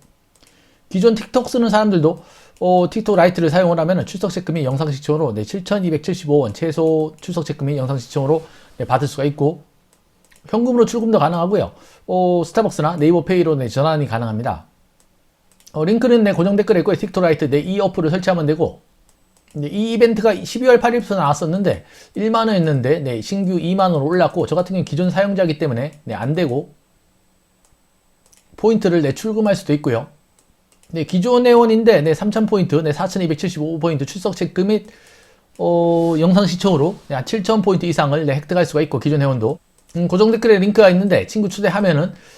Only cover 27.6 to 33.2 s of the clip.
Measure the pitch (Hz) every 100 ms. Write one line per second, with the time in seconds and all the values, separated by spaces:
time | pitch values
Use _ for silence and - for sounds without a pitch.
27.6 | _ _ _ _ _ _ _ _ _ -
28.6 | 214 220 202 170 143 135 220 220 214 185
29.6 | - 147 147 117 147 _ _ _ _ _
30.6 | _ _ _ 165 156 180 220 247 247 240
31.6 | 233 220 233 185 156 156 208 220 214 202
32.6 | 180 147 156 147 185 -